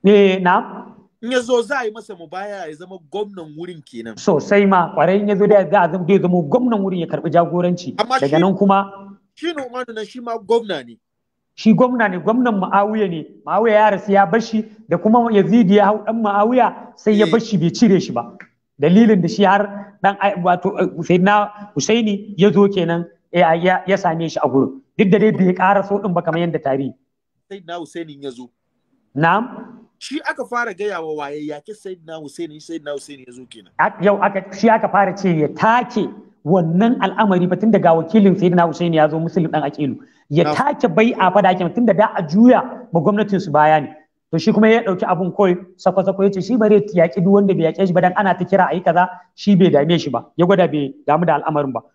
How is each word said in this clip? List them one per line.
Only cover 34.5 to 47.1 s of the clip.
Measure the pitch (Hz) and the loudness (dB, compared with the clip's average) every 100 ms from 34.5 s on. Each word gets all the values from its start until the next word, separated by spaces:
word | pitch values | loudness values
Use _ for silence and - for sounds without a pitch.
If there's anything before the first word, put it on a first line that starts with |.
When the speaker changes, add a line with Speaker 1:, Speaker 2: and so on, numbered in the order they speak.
| - | -2
Speaker 1:
shi | 220 | 2
aka | 220 214 | 2 2
fara | 190 196 190 | 0 0 -2
ce | 190 160 | -2 0
ya | 147 | -2
take | - 220 233 240 220 156 - - _ 143 | 0 0 0 -2 -6 -6 -10 -20 _ 0
wannan | 185 160 175 233 254 | 0 2 0 0 0
al'amari | 190 185 214 180 175 | -2 0 0 2 0
fa | 180 | 0
tun | 220 | 2
daga | 202 165 165 | 4 4 2
wakilin | 160 220 196 165 | 2 4 4 4
Sayyidina | 175 175 170 | 2 2 0
Husaini | 143 175 160 | 0 -2 2
ya | 151 | 2
zo | 160 | 0
Muslim | 165 185 151 | -4 -4 -2
ɗan | 156 139 | -2 -4
Aqilu. | - 143 - - _ _ | -6 -6 -6 -16 _ _
Ya | 147 151 | 0 0
Speaker 2:
Na'am. | 151 277 - | 0 -2 -2
Speaker 1:
take | 240 165 | -2 2
bai'a | 226 - 185 | 0 2 2
fa | 208 | 4
da | 190 | 2
ake | 185 170 - | 0 -2 0
tun | 233 | 0
da | |
da | 185 220 - | 2 0 -2
a | |
juya | 156 180 240 226 - - - | -2 4 6 4 0 -14 -4
ma | 170 | -2
gwamnatin | 156 208 208 190 | 0 -2 -2 -4
su | 185 | 0
baya | 147 151 156 | 2 4 4
ne. | 127 - _ _ _ | 0 -14 _ _ _
To | 165 | -2
shi | 185 | 0
kuma | 214 220 | 2 4
ya | 226 | 2
ɗauki | 196 180 | 0 -4
abun | 202 175 185 170 | -2 -2 -4 0
kawai | 196 180 - _ | 0 0 -6 _
sako-sako | 190 190 185 190 | -2 0 -2 0
ya | 196 | -2
ce | 196 | -2
shi | 180 240 | -4 0
bare | 214 208 208 | 4 4 2
ya | 175 | 0
yaƙi | 165 | 0